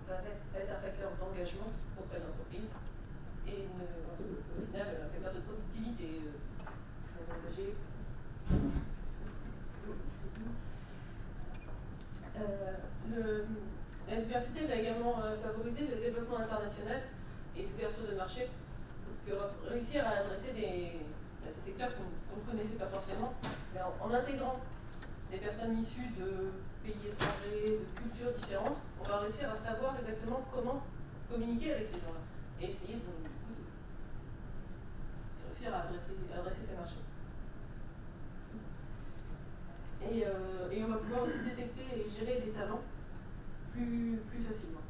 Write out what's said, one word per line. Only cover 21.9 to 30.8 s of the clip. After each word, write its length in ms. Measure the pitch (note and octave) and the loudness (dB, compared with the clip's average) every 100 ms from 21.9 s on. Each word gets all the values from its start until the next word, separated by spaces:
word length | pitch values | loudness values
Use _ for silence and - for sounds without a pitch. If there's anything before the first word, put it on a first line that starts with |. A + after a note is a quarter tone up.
| B3 | 0
qu'on, 160 | - - - | 0 -2 -2
qu'on 160 | A3 | -2
ne 60 | - | 0
connaissait 260 | A3 G#3+ A3 | 2 2 0
pas 120 | F#3+ | 0
forcément, 440 | G3 G3 A3 A#3+ - - - - | 0 0 2 2 0 -2 -2 -2
mais 80 | F#3 | 0
en, 160 | F#3 - G#3+ | 0 0 4
en 60 | |
intégrant 480 | A#3+ C#4+ C4+ B3+ B3+ - - - - - - - | 6 6 2 2 2 0 -4 -4 -6 -6 -4 -4
des 80 | F#3+ | -2
personnes 400 | G#3 G#3+ A3+ A3+ | 0 0 2 4
issues 340 | A3+ - A#3+ F#3 | 2 0 -2 0
de 320 | F#3+ F#3+ F#3+ F#3+ - - | 0 2 0 0 -4 -4
pays 240 | G#3+ G#3 G#3 | -4 -2 -2
étrangers, 720 | - - G3+ G3+ G#3+ G#3+ G#3+ | 2 2 2 0 2 4 4
de 220 | - - | 2 -2
cultures 320 | A#3 A#3 A#3+ | -2 0 0
différentes, 440 | A#3+ - G3 A#3+ D4 - - | 0 0 2 2 0 -4 -4
on 40 | G#3 | 2
va 120 | G3+ | 4
réussir 300 | G#3 A3+ C4+ | 4 2 0
à 40 | |
savoir 420 | G#3+ A3+ A3+ C4 B3+ | 0 0 2 2 2
exactement 440 | A3 A3 A3+ B3+ - | 0 0 2 0 2
comment 300 | B3 A#3+ C#4 | 2 2 2